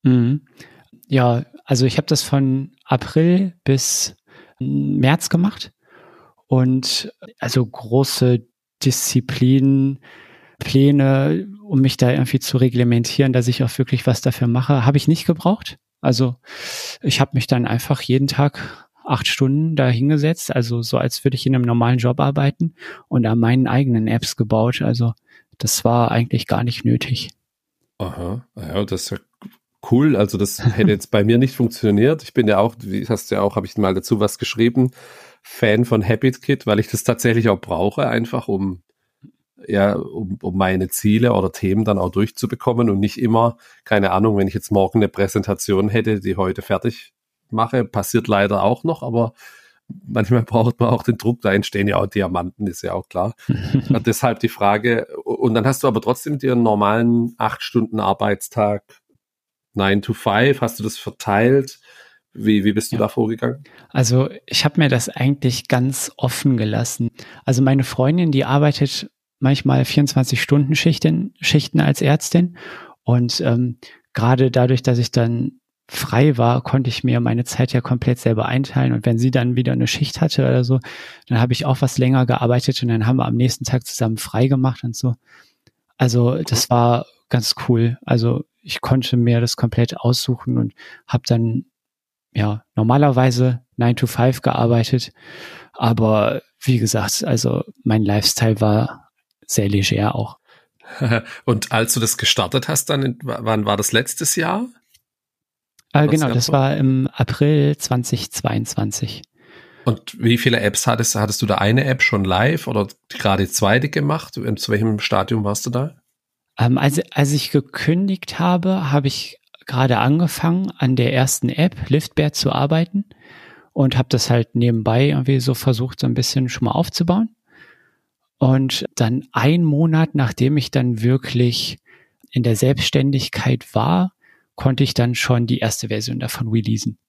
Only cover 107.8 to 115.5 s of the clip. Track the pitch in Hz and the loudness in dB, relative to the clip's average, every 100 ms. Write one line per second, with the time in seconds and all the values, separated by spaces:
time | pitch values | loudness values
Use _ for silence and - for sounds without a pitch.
107.8 | - 123 123 117 - - - 110 110 - | -4 -4 -2 -6 -6 -6 -4 -2 -4 -4
108.8 | 104 - 117 - - _ _ - - _ | -6 -4 -8 -10 -18 _ _ -20 -20 _
109.8 | - 107 - - 117 120 131 117 104 - | -4 -4 -8 -2 0 2 2 2 0 -2
110.8 | - 113 117 - 104 - 104 95 101 123 | -2 0 -2 -2 -2 -2 -2 0 2 2
111.8 | 135 131 - 104 95 92 123 160 - 107 | 0 0 0 0 0 2 0 -2 -4 -4
112.8 | 98 - _ - 104 98 95 - 98 120 | -4 -8 _ -4 0 0 0 0 2 2
113.8 | 147 151 143 160 - - 107 104 - 104 | 0 -2 -2 -4 -8 -8 -6 -6 -2 0
114.8 | 110 104 - 98 98 113 101 | 0 -2 0 -2 0 -2 -2